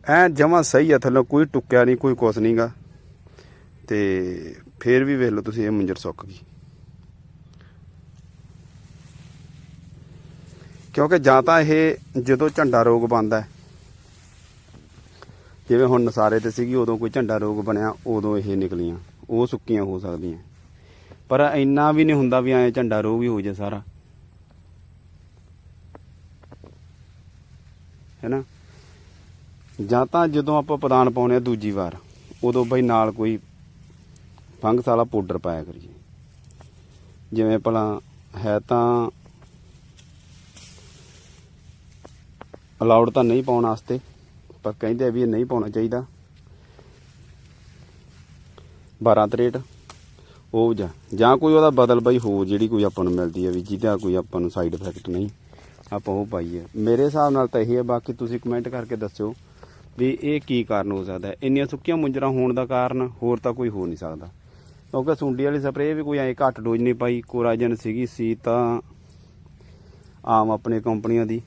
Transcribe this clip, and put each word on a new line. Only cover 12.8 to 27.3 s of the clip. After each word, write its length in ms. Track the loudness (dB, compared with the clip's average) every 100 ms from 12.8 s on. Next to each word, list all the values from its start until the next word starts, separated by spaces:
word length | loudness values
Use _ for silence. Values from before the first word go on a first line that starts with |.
ਰੋਗ 240 | 4 4 2
ਬਣਦਾ 320 | 0 0 -2
ਹੈ, 60 | -4 -20 -20 -20 -20 -20 -20 -20 -20 -20 -20 -20 -20 -20 -20 -20 -20 -20 -20 -20 -20 -20 0
ਜਿਵੇਂ 180 | 4 6
ਹੁਣ 160 | 4
ਨਸਾਰੇ 360 | 2 2 2 2
'ਤੇ 120 | -2
ਸੀਗੀ, 240 | -4 -2 0
ਉਦੋਂ 220 | 0 -2
ਕੋਈ 120 | -4
ਝੰਡਾ 280 | -4 -2 -2
ਰੋਗ 260 | -2 -4 -2
ਬਣਿਆ, 280 | -2 -4 -6 -4
ਉਦੋਂ 300 | -2 -2 -4
ਇਹ 180 | -2 -4
ਨਿਕਲੀਆਂ, 400 | -4 -4 -6 -8 -16 -20 -6
ਉਹ 180 | -2 -2
ਸੁੱਕੀਆਂ 360 | -4 -4 -2
ਹੋ 160 | -2 -6
ਸਕਦੀਆਂ। 380 | -8 -8 -10 -12 -18 -20 -20 -20 -20 -20 -20 -20 -2
ਪਰ 200 | 2 2 2
ਇੰਨਾ 360 | 0 2 2
ਵੀ 120 | 4
ਨਹੀਂ 120 | 4 4
ਹੁੰਦਾ 240 | 2 2
ਵੀ 120 | 2
ਐਂ 180 | 2 2
ਝੰਡਾ 300 | 0 0 0
ਰੋਗ 200 | 0 0
ਹੀ 60 | 0
ਹੋ 140 | -2
ਜਾਏ 120 | -4
ਸਾਰਾ, 280 | -6 -8 -8 -14 -20 _ -20 -20 -20 -20 -20 -20 -20 -20 -20 -20 -20 -20 -20 -20 -20 -20 -20 -20 -20 -20 -20 -20 -20 -20 -20 -20 -20 -20 -20 -20 -20 -20